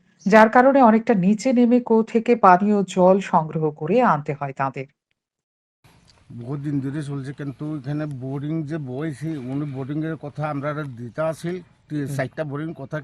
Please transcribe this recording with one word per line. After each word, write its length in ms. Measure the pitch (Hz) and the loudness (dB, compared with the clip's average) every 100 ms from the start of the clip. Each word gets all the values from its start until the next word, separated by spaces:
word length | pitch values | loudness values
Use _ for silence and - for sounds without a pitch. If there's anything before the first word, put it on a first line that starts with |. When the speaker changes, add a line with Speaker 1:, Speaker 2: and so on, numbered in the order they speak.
| _ _ - | _ _ 4
Speaker 1:
যার 240 | 214 220 247 | 6 8 6
কারণে 240 | 254 277 240 | 6 8 6
অনেকটা 240 | 220 226 220 180 | 6 4 2 2
নিচে 240 | 214 262 247 | 2 2 2
নেমে 220 | 240 247 247 | 4 4 2
কুয়ো 160 | 226 220 | 0 2
থেকে 180 | 233 226 233 196 | -2 0 4 6
পানীয় 320 | 180 202 208 196 | 6 4 0 0
জল 240 | - 180 196 190 | 2 4 4 2
সংগ্রহ 340 | 180 156 160 156 147 | 0 0 -4 -4 -4
করে 160 | 156 220 240 | -2 2 2
আনতে 180 | 156 147 147 | 2 -2 -8
হয় 160 | 143 135 | -8 -6
তাদের। 240 | 135 139 135 _ _ _ _ _ _ _ _ _ _ _ _ _ _ 120 | -6 -6 -12 _ _ _ _ _ _ _ _ _ _ _ _ _ _ -16
Speaker 2:
বহুদিন 340 | 117 147 143 143 | -10 -8 -4 -4
ধরে 180 | 135 143 143 | -4 -6 -8
চলছে, 220 | 139 131 139 | -8 -10 -10
কিন্তু 240 | 143 127 151 156 | -12 -10 -8 -8
এখানে 260 | 127 147 151 135 | -6 -6 -6 -8
বোরিং 320 | 131 139 147 160 147 | -8 -8 -6 -6 -6
যে 80 | 160 135 | -8 -8
বইছে, 420 | 127 160 131 156 156 123 | -8 -8 -8 -8 -8 -6
উনি 140 | 135 151 131 | -6 -6 -8
বোরিংয়ের 420 | 131 151 156 160 | -8 -6 -6 -8
কথা 200 | 143 - 151 | -12 -8 -6
আমরা 140 | 143 143 | -6 -6
একটা 140 | 147 147 117 | -6 -8 -12
দিতে 220 | 120 107 160 | -12 -6 -6
আসিল, 240 | 160 170 180 170 _ - | -4 -8 -10 -12 _ -10
তি-, 200 | 151 139 | -8 -6
Speaker 3:
হুম। 80 | 139 | -6
Speaker 2:
চারটা 280 | 131 - 151 | -6 -6 -8
বোরিং 180 | 139 160 156 | -6 -8 -10
কথা, 160 | 135 151 | -12 -12